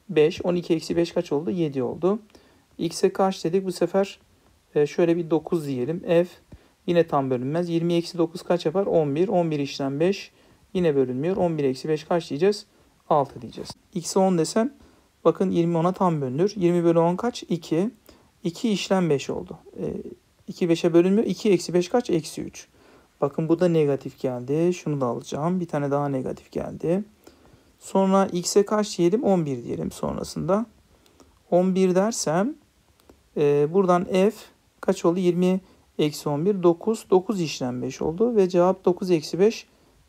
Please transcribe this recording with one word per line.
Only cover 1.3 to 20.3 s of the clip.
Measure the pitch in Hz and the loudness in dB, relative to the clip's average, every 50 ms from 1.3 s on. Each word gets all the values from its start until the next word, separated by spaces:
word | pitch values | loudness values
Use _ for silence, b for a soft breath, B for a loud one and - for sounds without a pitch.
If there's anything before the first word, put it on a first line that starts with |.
oldu? | 147 143 165 208 | -2 -4 -2 -2
Yedi | 202 175 165 147 135 135 | -2 -2 -2 -2 -2 -4
oldu. | 123 113 - 156 160 185 208 226 b b b b b b b b b b b - | -4 -4 -4 -2 0 0 0 -2 b b b b b b b b b b b -8
X'e | 165 165 - - - 190 | -6 -6 -2 0 0 0
kaç | 190 - 196 190 190 - - | 2 0 0 0 0 -2 -4
dedik? | 165 170 196 190 | -2 -2 -2 -2
Bu | 185 | -4
sefer, | 175 - 180 170 - 196 196 196 - - _ _ _ _ _ _ _ _ _ _ - | -4 -2 -2 0 2 0 0 -2 -4 -14 _ _ _ _ _ _ _ _ _ _ 0
e, | 156 147 | 0 0
şöyle | 147 - - 175 170 170 | 0 2 2 2 2 2
bir | 175 165 160 | 0 0 0
dokuz | 165 156 156 - 180 165 151 | -2 -2 0 -2 -4 -4 -2
diyelim. | 143 139 123 123 143 165 190 | -4 -4 -4 -4 -4 -4 -4
F | - - 170 170 180 180 - - _ b b b b b b b _ | -2 2 2 2 2 0 -4 -16 _ b b b b b b b _
yine | - 175 170 165 | 0 2 2 2
tam | - 151 143 135 131 | 2 2 0 0 0
bölünmez. | 131 120 123 135 151 170 180 170 | -2 -2 -2 -2 -2 -2 -2 -2
Yirmi | 165 165 165 175 170 | -2 0 0 0 0
eksi | 170 165 - - 170 | 0 -2 -2 -2 -2
dokuz | 165 160 - 180 | -2 -2 -2 -6
kaç | - - 180 170 - | -4 -2 -2 -2 -2
yapar? | 160 151 196 202 | -2 -2 0 0
On | - - 170 156 143 139 | 2 2 2 2 2 0
bir. | 156 185 208 | 0 0 2
On | 202 180 170 165 | 2 0 0 0
bir | 156 143 | -2 -2
işlem | 143 135 - - 139 135 139 143 | -4 -4 -6 -6 -6 -4 -2 0
beş. | 165 185 202 196 - - b b b b b b b _ - | 0 0 0 -2 -8 -18 b b b b b b b _ -2
Yine | 185 175 160 143 | 0 0 2 2
bölünmüyor. | 139 131 123 127 127 147 175 190 | 2 0 0 -2 -2 -2 -2 -2
On | - 180 170 160 151 | 0 0 -2 0 0
bir | 143 | -2
eksi | 131 127 - - 156 | -2 -2 -2 -4 -4
beş | 156 151 - | -4 -4 -2
kaç | - 180 170 165 - | -2 -2 -2 -2 -4
diyeceğiz? | 139 143 175 202 208 - b b b b b b b b _ - | -2 0 2 2 0 0 b b b b b b b b _ 0
Altı | 170 147 135 131 - 131 | 2 2 2 0 -6 -12
diyeceğiz. | - - - - - - - _ _ _ - | -14 -14 -14 -14 -14 -14 -16 _ _ _ -10
X'e | 185 151 - - 196 | -8 -6 -2 2 2
on | 190 190 185 165 | 4 4 4 2
desem | 156 156 - 220 226 277 b b b b b b b b _ _ - | 2 2 0 0 0 0 b b b b b b b b _ _ 2
bakın | 170 165 - 196 185 | 2 2 2 2 0
yirmi | 190 170 165 170 170 | 2 2 2 2 2
ona | 160 160 180 | 2 2 0
tam | 180 - 196 180 165 147 | 0 2 2 2 2 0
bölünür. | 139 127 123 147 180 208 - | -2 -2 0 0 0 0 0
Yirmi | 208 175 170 175 175 170 | 0 0 2 2 4 4
bölü | 170 165 165 | 4 4 4
on | 165 170 180 | 4 2 2
kaç? | 185 - 240 - - | 0 -2 -4 -6 -6
İki. | - - 175 165 - - 156 160 196 240 - b b b b b b b b _ - | -6 -6 -6 -6 -4 -2 0 0 0 -2 -4 b b b b b b b b _ -8
İki | 175 165 - - 226 | -8 -6 -4 -2 -2
işlem | 208 175 - - 196 190 180 160 | -2 -2 0 0 0 2 2 2
beş | 147 135 - - | 0 0 -2 -4
oldu. | - - - - - - _ - - - | -8 -8 -8 -12 -14 -18 _ -18 -12 -10
E, | 175 - - - - - - - _ _ | -8 -8 -8 -8 -10 -12 -16 -20 _ _